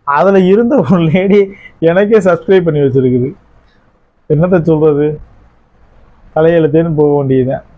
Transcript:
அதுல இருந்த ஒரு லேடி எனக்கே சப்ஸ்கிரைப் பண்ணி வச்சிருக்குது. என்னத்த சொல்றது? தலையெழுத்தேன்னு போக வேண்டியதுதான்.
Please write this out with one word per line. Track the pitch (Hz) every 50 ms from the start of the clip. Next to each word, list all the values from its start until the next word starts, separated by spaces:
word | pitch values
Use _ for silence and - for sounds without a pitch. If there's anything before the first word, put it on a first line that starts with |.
| -
அதுல | 143 143 151 175 196 196 190
இருந்த | 185 180 196 220 240 240 302 247 160 123
ஒரு | 190 170 165
லேடி | 156 143 185 190 196 202 202 196 196 - - - - - -
எனக்கே | 160 165 170 185 208 208 226 214
சப்ஸ்கிரைப் | 180 185 170 165 - - 190 185 170
பண்ணி | 165 151 147
வச்சிருக்குது. | 143 135 123 135 127 127 123 123 123 143 190 _ _ _ _ _ _ _ _ _ _ _ _ _ _ _ _ _ _ -
என்னத்த | 151 147 175 180 190 175 156
சொல்றது? | 165 160 156 156 156 147 143 147 151 151 151 - - _ _ _ _ _ _ _ _ _ _ _ _ _ - - _ _ _ _ - -
தலையெழுத்தேன்னு | 156 160 165 170 170 156 147 139 160 170 170 156
போக | 147 151 147 143
வேண்டியதுதான். | 143 139 131 131 131 127 127 143 - - _ _